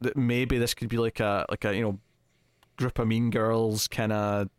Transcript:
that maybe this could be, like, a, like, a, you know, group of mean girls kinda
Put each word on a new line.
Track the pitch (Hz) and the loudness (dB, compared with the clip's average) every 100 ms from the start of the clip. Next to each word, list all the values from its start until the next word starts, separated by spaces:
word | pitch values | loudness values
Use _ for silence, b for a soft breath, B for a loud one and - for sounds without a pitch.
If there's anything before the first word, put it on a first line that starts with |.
that | 123 139 | -2 2
maybe | 123 120 127 131 | 2 2 2 0
this | 117 | 0
could | - 113 | -2 -4
be, | 117 | 0
like, | 113 - | -2 0
a, | 110 101 - | 0 0 -2
like, | 104 107 | -4 -2
a, | 98 | 0
you | |
know, | 110 98 - _ _ _ _ _ _ - | -2 -4 -10 _ _ _ _ _ _ -6
group | 127 - | -4 0
of | 113 | 0
mean | 113 117 | 2 2
girls | 113 110 113 113 107 - | 2 2 2 2 0 -4
kinda | - 110 107 104 101 101 | -2 -2 0 0 0 -2